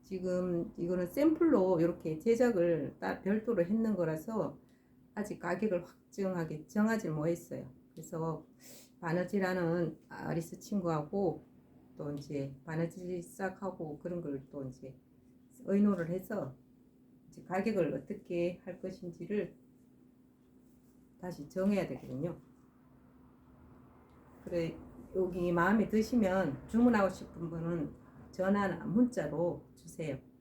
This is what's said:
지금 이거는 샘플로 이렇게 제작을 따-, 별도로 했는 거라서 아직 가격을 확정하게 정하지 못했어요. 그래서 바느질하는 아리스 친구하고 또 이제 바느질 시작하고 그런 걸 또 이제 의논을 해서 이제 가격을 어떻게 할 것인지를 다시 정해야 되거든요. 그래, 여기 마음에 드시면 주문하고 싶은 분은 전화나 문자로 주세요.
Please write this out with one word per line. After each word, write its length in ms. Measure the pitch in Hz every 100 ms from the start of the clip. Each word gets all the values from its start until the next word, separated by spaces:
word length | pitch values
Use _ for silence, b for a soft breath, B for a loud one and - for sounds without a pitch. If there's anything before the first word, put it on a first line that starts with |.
지금 680 | - 190 185 180 180 170 165 -
이거는 300 | 170 180 175
샘플로 720 | - 302 311 330 247 185 180
이렇게 360 | 170 180 165 156
제작을 760 | 226 226 247 208 170 160 135 -
따-, 220 | - -
별도로 400 | 190 214 226 214
했는 320 | 170 220 226 190
거라서 640 | 165 160 156 220 147 - b b b b - -
아직 220 | 202 170
가격을 460 | 175 180 214 175 -
확정하게 800 | - _ - 196 180 160 151 -
정하지 420 | 208 214 226 165
못했어요. 600 | 156 156 170 - 131 135 - -
그래서 520 | - 156 165 160 156 - _ B B B _
바느질하는 1000 | 170 170 180 202 185 185 165 175 165 - -
아리스 500 | - - 156 160 175
친구하고 880 | - 208 170 160 151 196 190 151 - - - - - -
또 140 | 147
이제 400 | 147 - 143 139 - -
바느질 560 | 160 170 185 180 180
시작하고 760 | 170 - 190 185 196 180 165 147
그런 220 | 175 180
걸 200 | 156 139 -
또 140 | 143 131
이제 260 | 123 135 - _ _ - - - - -
의논을 440 | 202 208 185 165
해서 460 | 185 - 202 135 - _ - _ _ _ - -
이제 140 | -
가격을 500 | - 185 214 208 156
어떻게 680 | 131 - 202 - 175 170 180
할 160 | - 180
것인지를 720 | 185 185 180 170 170 208 175 - - - - _ - _ _ _ _ - - - _ - - -
다시 300 | 180 160 143
정해야 380 | 185 190 202 160
되거든요. 520 | 127 135 127 165 - - - - _ - - - - - - - - - - - - - - - -
그래, 340 | - 175 165 160 - - - 190
여기 360 | 180 180 175
마음에 380 | 170 175 220 202
드시면 800 | 214 214 247 196 285 277 131 -
주문하고 420 | 220 247 220 196
싶은 400 | 185 - - 165
분은 420 | 165 165 175 143 - - - -
전화나 540 | - 185 202 196 165 -
문자로 800 | 185 247 - 151 151 175 139 -
주세요. 440 | - - - 156 131 - -